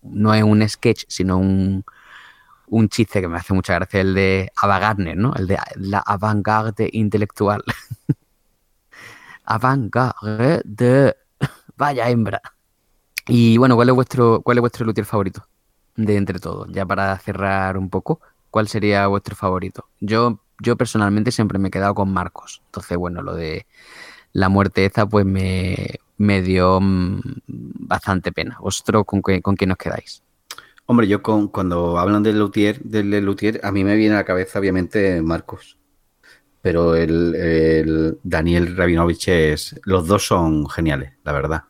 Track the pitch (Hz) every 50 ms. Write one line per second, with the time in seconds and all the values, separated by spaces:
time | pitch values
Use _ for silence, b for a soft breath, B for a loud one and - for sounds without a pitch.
0 | _ - 98 104 104 107 110 110 107 107 107 107 110 107 - - - 120 110 -
1 | - _ - - 92 95 92 92 95 95 95 95 95 95 98 95 98 B B B
2 | B B B B B B B B B B B B B B - 113 110 104 - -
3 | 110 - - 101 92 87 85 87 90 - 98 95 90 - 92 85 92 - - 98
4 | 95 95 95 95 98 95 95 95 95 - _ - - 101 98 92 95 107 110 98
5 | 95 80 80 85 104 131 151 127 95 87 95 - - - - - 95 98 101 101
6 | - - 104 95 104 107 107 104 95 104 107 110 110 110 104 - 110 - - 113
7 | 110 104 98 107 107 104 - - 107 98 104 - - - - - - _ 117 _
8 | _ - - _ _ _ _ _ _ _ _ _ _ _ _ _ _ _ _ -
9 | - - - - - - - - _ - 110 110 113 127 135 139 120 95 - 117
10 | 127 123 - - - 107 107 107 117 135 170 - - - 107 104 123 123 127 139
11 | 143 117 - _ _ _ _ _ - - - - _ - _ _ 139 147 143 123
12 | 113 120 123 117 110 101 - - _ - _ _ _ _ _ _ _ _ _ _
13 | _ _ _ - _ - 120 120 117 117 113 117 127 131 123 113 123 123 127 127
14 | 127 - - 127 120 117 113 104 - - 120 120 120 120 - - 123 110 104 113
15 | 98 - - 107 98 95 - - - _ _ _ _ _ _ _ _ _ _ -
16 | 113 104 104 101 98 90 92 90 - 85 87 98 104 90 90 95 98 90 98 98
17 | 98 98 98 95 - - 95 92 98 98 98 98 95 95 92 95 95 90 - 95
18 | - - 160 - b b b b _ _ - 110 107 104 - 110 98 104 101 101
19 | 101 98 98 101 _ - 101 - - 95 92 92 92 92 - - - _ _ _
20 | 101 101 110 113 120 120 113 - _ _ _ _ - 117 120 110 127 117 - 110
21 | 104 101 101 107 107 123 117 - 113 101 - 95 98 95 - 95 95 101 101 104
22 | 101 98 95 92 90 87 _ - - - - - _ _ - - 85 - 87 87
23 | 87 87 87 85 87 90 90 85 82 80 78 - - B B B B B B B
24 | B B B B B B _ 95 95 95 98 98 98 95 - - 95 98 - -
25 | 110 101 107 104 98 95 95 95 95 92 92 92 92 92 95 95 95 - - -
26 | _ _ _ _ 104 104 101 95 92 92 92 92 90 92 92 95 98 98 95 92
27 | 90 90 98 95 - - - - _ - - 117 - - - - - - 87 -
28 | - - 95 92 - 90 87 - 80 - - - - - - - - - 107 107
29 | 98 - - 98 - - 95 90 - 101 98 87 101 92 92 - - 85 - -
30 | - - - - _ _ _ _ _ _ B B B B B B _ - 120 120
31 | 113 95 101 101 - - 110 107 104 101 - 101 95 90 87 87 87 85 85 87
32 | 90 98 104 104 104 110 107 107 104 101 101 107 104 104 104 - - 110 110 107
33 | 101 101 101 104 101 98 98 - - 107 113 110 - 101 98 101 95 101 104 110
34 | 110 107 107 101 95 - 92 92 92 - - 104 98 98 92 92 90 82 - 110
35 | 98 95 90 82 80 80 82 85 - - - - - - _ _ _ _ _ _
36 | _ _ _ _ b b b b b _ _ _ _ 95 82 85 85 85 82 82
37 | 85 80 82 82 85 85 82 82 90 85 82 80 80 80 80 80 78 80 80 80
38 | 80 80 82 - _ 90 82 82 80 85 87 87 87 85 90 92 90 87 87 82
39 | 85 85 82 - - - 92 85 80 78 76 76 - - - - - 98 95 92
40 | 82 82 101 101 - - - 92 85 80 80 76 73 67 - - 85 78 73 69
41 | 65 67 _ _ _ 76 73 69 69 73 80 80 -